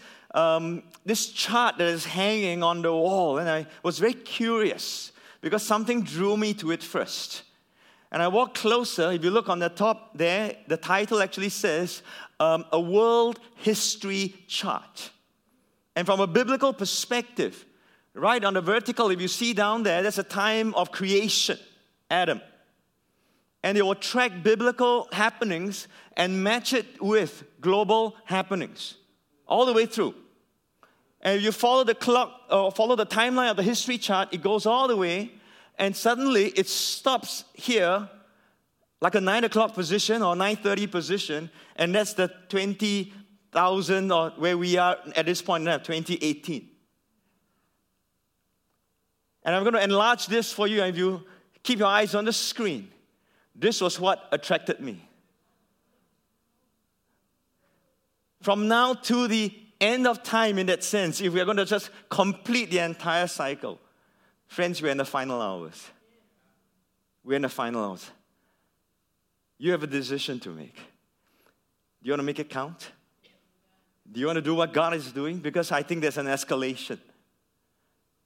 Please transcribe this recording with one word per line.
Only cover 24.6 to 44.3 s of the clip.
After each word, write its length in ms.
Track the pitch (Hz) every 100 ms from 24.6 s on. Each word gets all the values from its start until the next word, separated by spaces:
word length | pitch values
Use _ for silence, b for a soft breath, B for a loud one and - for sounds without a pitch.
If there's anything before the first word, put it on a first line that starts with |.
| 240 247 247 240 -
happenings 800 | 175 220 220 220 165 190 196 - B B -
and 280 | 180 185
match 280 | 196 240 240
it 300 | 254 220 -
with 400 | 196 214 165 - - _
global 540 | 180 202 196 220 220 214 -
happenings 680 | 190 185 190 123 - - - _ _ _ _ -
all 180 | 202 254
the 60 |
way 140 | 220 226
through. 280 | 226 156 - - _ _ _ _ _ b b b _
And 180 | 190 202
if 40 |
you 80 | 208
follow 320 | - 240 262
the 140 | 233 226
clock, 460 | - 247 240 - -
or 220 | 196 190
follow 240 | 190 226
the 100 | 247
timeline 460 | 208 214 240 254 247
of 60 | 202
the 80 |
history 340 | 190 240 - 240
chart, 300 | - 190 190
it 100 | 175
goes 260 | 190 214 214
all 200 | 240 269
the 100 | 214
way, 360 | 175 175 226 B B B B -
and 160 | 196 190
suddenly 540 | 226 240 269 233 208
it 180 | - 190
stops 720 | - - - 269 247 - - -
here, 540 | - - 233 175 190 202 - _ b b b _ _ _ _
like 160 | 175 202
a 40 |
nine 220 | 190 220
o'clock 320 | 226 220 220
position 480 | 214 165 196 - 226
or 140 | 190 175
nine 180 | 196
thirty 320 | 214 202 202 208
position, 640 | 180 151 190 - 151 165 B B
and 180 | - 170
that's 200 | 196 208
the 200 | - 180 - -
twenty 640 | 196 196 196 208 202 190 B B _ _
thousand 600 | 165 180 190 165 190 190
or 160 | 175 160